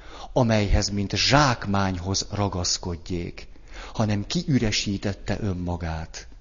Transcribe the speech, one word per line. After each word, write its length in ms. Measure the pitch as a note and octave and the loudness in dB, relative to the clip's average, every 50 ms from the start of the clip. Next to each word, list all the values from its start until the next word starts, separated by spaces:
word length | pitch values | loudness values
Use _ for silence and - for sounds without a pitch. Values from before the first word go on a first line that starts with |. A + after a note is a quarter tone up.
| - - - - - - - | -14 -16 -16 -14 -10 -2 2
amelyhez 560 | C#3+ B2+ A2+ A2+ G#2+ G#2 G2 - A2 G2+ - | 2 4 4 4 4 4 6 6 4 4 2
mint 280 | G2+ G2+ G2+ F#2+ - | 0 -2 -2 0 0
zsákmányhoz 1120 | G2 - - A#2 C#3+ D3+ C3+ A#2 - - G2+ G2 G2 G2 F#2+ F#2 F2+ E2+ F#2+ G2 - - - | 0 2 4 6 6 6 6 4 0 0 0 2 2 2 2 0 -2 -2 -2 -2 -2 -2 -4
ragaszkodjék, 1160 | - G2+ G2+ G2 F2 F2+ F2 - - - - F#2 E2+ D#2+ - - F#2 F2 F2 F2+ - - - - - - - - - - - - - | -2 0 0 0 0 0 -2 0 -2 -2 -2 -4 -6 -6 -6 -4 -4 -4 -4 -4 -8 -10 -14 -16 -16 -18 -18 -16 -14 -14 -14 -8 -2
hanem 340 | - A2+ G#2+ G#2 G#2 G#2 | 0 0 2 2 0 0
kiüresítette 1120 | - - F3 E3+ - C#3+ B2 A2+ G#2+ G2 - - A2 G2+ G2 - G#2+ F#2+ - - - G2+ F2+ | 0 -2 -2 2 4 4 4 4 4 2 0 0 0 -2 0 0 -2 -4 -4 -2 -4 -2 -2
önmagát. 880 | A2 G2+ F#2 F2+ F2 F2 F2 E2 F2 E2 D#2+ D#2+ D#2+ - - - - - - - | 0 -2 -2 -2 -2 -2 -2 -2 -2 -4 -4 -4 -6 -8 -12 -14 -14 -14 -16 -16